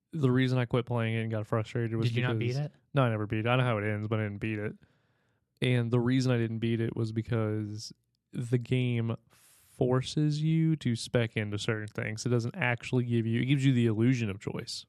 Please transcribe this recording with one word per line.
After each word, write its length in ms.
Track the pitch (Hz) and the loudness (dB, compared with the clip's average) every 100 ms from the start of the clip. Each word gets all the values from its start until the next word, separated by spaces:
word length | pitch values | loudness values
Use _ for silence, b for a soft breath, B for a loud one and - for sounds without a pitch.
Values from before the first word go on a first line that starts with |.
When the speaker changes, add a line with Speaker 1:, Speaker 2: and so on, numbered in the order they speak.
| _ | _
Speaker 1:
the 180 | 165 131 | 0 2
reason 260 | 127 127 127 | 4 2 2
I 100 | 120 | 0
quit 200 | 127 117 | 0 0
playing 280 | 120 113 113 | -2 0 -2
it 60 | |
and 80 | 113 | -2
got 160 | 110 104 | -4 -2
frustrated 500 | 117 110 123 117 113 | -2 -2 -2 -2 0
was 120 | 113 | 0
Speaker 2:
Did 80 | 117 | 0
you 60 | |
not 160 | 123 113 | 0 0
beat 100 | 120 | 0
Speaker 1:
because 180 | 131 147 | -2 -6
Speaker 2:
it? 60 | - _ | -10 _
Speaker 1:
No, 80 | 143 | 0
I 80 | 123 | 2
never 160 | 110 104 | 0 -2
beat 140 | 110 | 0
it. 80 | 113 | 2
I 80 | 127 | 2
know 80 | |
how 140 | 123 110 | 2 2
it 60 | |
ends, 220 | 104 104 107 | 0 -2 -2
but 120 | 110 | 0
I 20 | |
didn't 160 | 107 101 | -2 -4
beat 200 | 110 107 | -4 -4
it. 140 | 107 104 b b b b b b b - | -6 -8 b b b b b b b -2
And 300 | 127 123 117 | 2 2 2
the 80 | 123 | 2
reason 300 | 120 131 127 | 4 2 2
I 80 | 120 | 2
didn't 200 | 113 113 | 0 -2
beat 200 | 113 113 | 0 0
it 160 | 113 - | -2 -2
was 140 | 110 | -4
because 800 | 110 107 117 107 107 107 107 - - _ _ _ | -2 -2 0 0 -2 -4 -8 -12 -18 _ _ _
the 260 | - 117 123 | -8 0 0
game 580 | 120 127 123 120 113 113 _ _ _ _ _ - | 0 0 0 0 -2 -4 _ _ _ _ _ -2
forces 640 | 127 127 131 - 151 147 | 0 0 0 -2 0 0
you 360 | 156 160 160 156 | 2 2 2 0
to 180 | 127 | 0
spec 420 | 113 - 123 113 - | -4 0 0 0 -2
into 220 | 107 101 | -4 -4
certain 300 | - 110 104 | -2 -4 -4
things. 360 | - 117 110 | -8 -6 -4
It 40 | 120 | 0
doesn't 240 | 120 117 185 | 0 0 -2
actually 480 | 123 120 - 131 | -2 -2 -2 -2
give 220 | 120 117 113 | 0 0 0
you, 160 | 117 | 0
it 40 | 127 | 2
gives 180 | 143 139 | 2 4
you 60 | |
the 120 | 123 117 | 4 4
illusion 440 | 107 117 127 110 | 4 2 2 -2
of 80 | 98 | -4
choice. 460 | - - - - | -8 -8 -8 -10